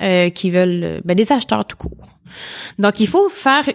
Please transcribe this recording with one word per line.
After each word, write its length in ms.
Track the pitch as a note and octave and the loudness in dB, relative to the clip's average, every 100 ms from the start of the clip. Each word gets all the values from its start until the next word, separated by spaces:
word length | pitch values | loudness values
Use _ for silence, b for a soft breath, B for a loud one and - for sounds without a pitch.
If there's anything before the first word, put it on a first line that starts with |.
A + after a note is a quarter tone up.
euh, 300 | G3 F3+ F3 | 0 2 2
qui 200 | F3 F#3+ | 0 -2
veulent, 520 | F3+ F3+ F3 E3 D#3 | 2 2 0 -4 -6
ben, 100 | F3 F3+ | -2 0
les 140 | A3 | 2
acheteurs 360 | C#4 - G#3+ G#3+ | 0 0 -4 -4
tout 100 | - | -8
court. 320 | - - - _ - B B B B - | -14 -16 -20 _ -20 B B B B 0
Donc, 220 | G3+ G3+ | 0 2
il 60 | G#3+ | 0
faut 220 | F4 G4+ | 2 2
faire 400 | - C4+ C#4 C#4+ | 2 2 2 0